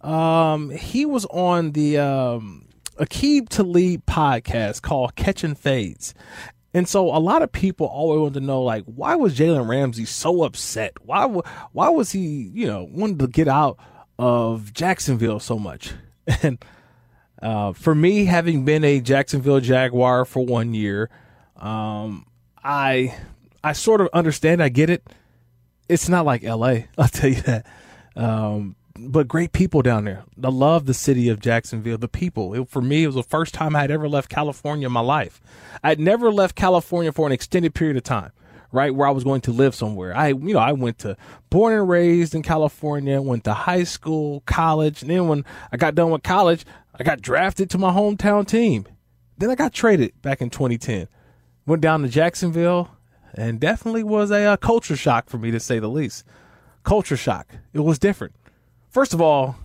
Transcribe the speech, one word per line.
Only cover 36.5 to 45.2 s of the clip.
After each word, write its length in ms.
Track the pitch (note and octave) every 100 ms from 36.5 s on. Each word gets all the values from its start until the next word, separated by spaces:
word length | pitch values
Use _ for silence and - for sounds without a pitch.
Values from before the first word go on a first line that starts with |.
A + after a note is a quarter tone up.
| -
California 560 | G3 F3+ - F3 E3
for 140 | D3 D3+
an 60 |
extended 420 | C3 - F3+ E3+
period 220 | - D#3+ C3
of 80 |
time, 260 | - A#2 - _ - - -
right, 240 | B2+ C#3
where 140 | C3+ C#3
I 20 |
was 140 | C#3
going 160 | B2+ C3+
to 100 | A#2+
live 220 | A#2 C3+
somewhere. 420 | - A2 G2+ F2+ G2
I, 120 | D3+
you 260 | C3+ D#3+
know, 60 | G3
I 120 | A#2+
went 260 | C#3+ B2 A2+
to, 160 | G#2+ F#2+ - - _
born 240 | E3+ A3+
and 140 | A3 F#3+
raised 460 | F3 F3 E3+ E3
in 80 | D#3+
California, 800 | D3+ D#3+ D3+ - D3+ D3 C#3 C#3
went 240 | C#3 A#2+
to 80 | A2
high 320 | G#2 - F3+
school, 580 | F3 - D#3 D#3 D3+ C#3+ -
college, 560 | - E3 D#3 D#3 D3
and 80 | C3
then 160 | F3+